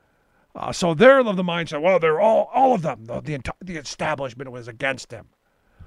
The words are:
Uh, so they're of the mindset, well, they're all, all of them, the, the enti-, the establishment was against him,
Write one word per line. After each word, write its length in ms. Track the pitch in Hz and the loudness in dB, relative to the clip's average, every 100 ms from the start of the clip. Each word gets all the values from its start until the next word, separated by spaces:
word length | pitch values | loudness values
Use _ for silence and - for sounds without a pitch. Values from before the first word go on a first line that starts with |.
| _ _ _ _ _ | _ _ _ _ _
Uh, 180 | - - | -12 -10
so 220 | - 175 | -4 -2
they're 260 | 156 254 269 | 6 8 8
of 160 | 233 185 | 4 -2
the 60 | |
mindset, 380 | 180 170 165 151 | -2 -4 -6 -2
well, 180 | 175 180 | 2 4
they're 220 | 160 156 | 2 4
all, 300 | 220 214 - | 4 2 2
all 220 | - 262 | 2 2
of 80 | 220 | 2
them, 220 | 151 113 | -2 -8
the, 160 | 113 127 | -10 -10
the 180 | 127 143 | -8 -8
enti-, 140 | - - | -10 -12
the 160 | 185 160 | -12 -12
establishment 760 | - - 156 143 135 120 131 | -12 -8 -6 -4 -8 -10 -14
was 180 | 123 117 | -14 -16
against 420 | 117 139 131 - | -6 -6 -6 -10
him, 160 | 110 - _ _ _ _ _ | -18 -20 _ _ _ _ _